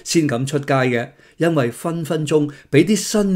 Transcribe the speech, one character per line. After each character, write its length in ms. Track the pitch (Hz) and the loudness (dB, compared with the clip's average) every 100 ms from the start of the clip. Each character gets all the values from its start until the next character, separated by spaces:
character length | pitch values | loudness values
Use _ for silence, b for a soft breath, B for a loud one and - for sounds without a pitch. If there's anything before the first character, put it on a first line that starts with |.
先 240 | - 170 147 | -2 0 2
敢 180 | 120 | 0
出 140 | 135 143 | -2 -4
街 60 | - | 0
嘅， 360 | 135 127 120 127 b b b | 0 0 -2 -4 b b b
因 180 | 160 | 0
為 160 | 160 120 | 0 0
分 340 | - 170 165 | -4 -6 -6
分 220 | 151 160 151 | -4 -4 0
鐘 240 | 156 147 B B | 0 0 B B
俾 120 | 143 | 2
啲 120 | 151 214 | 4 2
新 240 | - 214 202 | 0 0 0